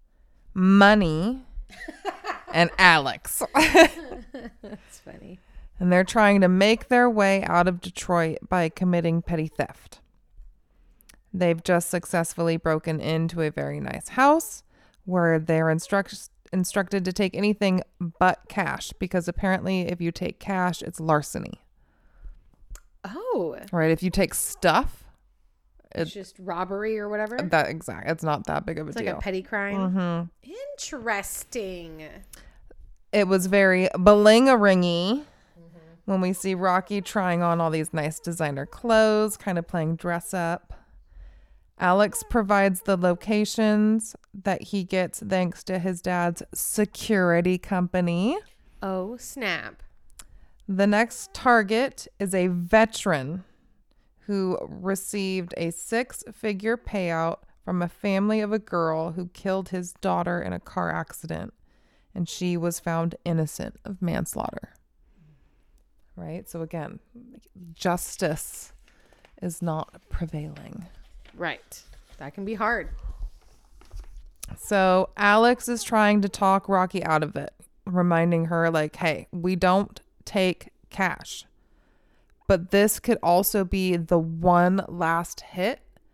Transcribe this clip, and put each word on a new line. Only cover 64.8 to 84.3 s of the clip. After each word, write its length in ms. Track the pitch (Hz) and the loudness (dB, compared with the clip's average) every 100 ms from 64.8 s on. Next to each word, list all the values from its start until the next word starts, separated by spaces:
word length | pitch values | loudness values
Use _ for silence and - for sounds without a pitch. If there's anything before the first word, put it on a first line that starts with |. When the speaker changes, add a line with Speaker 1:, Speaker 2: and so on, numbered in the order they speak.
| _ _ _ _ 151 _ _ _ _ _ _ _ _ - | _ _ _ _ _ _ _ _ _ _ _ _ _ -16
Speaker 1:
Right? 320 | 160 170 196 | -12 -12 -12
So 140 | 170 | -12
again, 360 | 160 170 147 - - 240 247 - _ 196 175 | -10 -8 -10 -14 -20 -20 -20 -20 _ -20 -20
justice 1000 | 165 185 175 - - 170 160 - - - - _ _ _ _ _ _ | -4 -2 -2 -4 -4 -4 -4 -8 -16 -20 -20 _ _ _ _ _ _
is 220 | 180 165 | -10 -6
not 380 | 170 156 - - _ | -6 -6 -8 -16 _
prevailing. 760 | - 160 151 156 147 - - 170 - - - - - | -6 -6 -8 -10 -14 -16 -16 -18 -20 -20 -20 -20 -10
Speaker 2:
Right. 440 | 170 127 - - - - _ - | -8 -8 -14 -20 -20 -20 _ -18
That 180 | 139 | -16
can 100 | 175 | -10
be 100 | 196 | -8
hard. 340 | 214 214 233 - - - - - - _ _ _ - - - - - - - - - | -4 -2 -2 -6 -10 -12 -10 -12 -12 _ _ _ -20 -18 -16 -16 -18 -20 -20 -16 -16
Speaker 1:
So 540 | - 202 190 185 - - | -2 2 4 4 0 0
Alex 520 | 202 214 233 247 - | 4 6 4 2 -2
is 160 | 233 | -6
trying 360 | - 220 208 208 | -2 2 4 4
to 60 | 196 | 0
talk 400 | - 196 196 196 | 0 2 2 2
Rocky 360 | 190 185 190 | 0 0 -2
out 180 | 165 156 | 0 0
of 140 | 151 143 | 0 -6
it, 160 | 139 - - _ - | -10 -14 -20 _ -4
reminding 600 | 180 175 165 170 170 165 | 0 2 4 2 2 0
her, 240 | 170 165 | 0 0
like, 260 | 165 151 - | 0 -2 -2
"Hey, 320 | 170 147 - | -4 -4 -8
we 240 | 180 175 | -6 -2
don't 460 | 185 185 190 202 - - _ | 2 2 2 0 -8 -20 _
take 460 | - 208 185 - - _ _ | -6 0 0 -2 -10 _ _
cash." 540 | - 185 147 - - - _ _ _ _ _ _ _ _ _ - | -4 -4 -4 -12 -16 -18 _ _ _ _ _ _ _ _ _ 0
But 240 | 185 180 | 0 2
this 260 | 202 214 - | 2 4 2
could 200 | - 226 | -2 0
also 420 | 165 175 196 208 | 2 2 2 -2
be 320 | 185 196 185 175 | -2 0 0 0
the 220 | 165 175 | 2 0
one 680 | 165 | 0